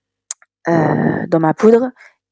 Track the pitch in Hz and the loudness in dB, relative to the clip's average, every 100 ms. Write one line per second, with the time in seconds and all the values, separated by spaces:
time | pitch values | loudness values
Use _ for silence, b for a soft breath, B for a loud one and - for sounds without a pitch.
0 | _ _ - - _ _ - 165 151 151 | _ _ -14 -14 _ _ -2 0 0 0
1 | 156 - 170 170 160 151 220 233 254 b | -2 -4 -2 -2 0 2 4 4 0 b
2 | b b _ | b b _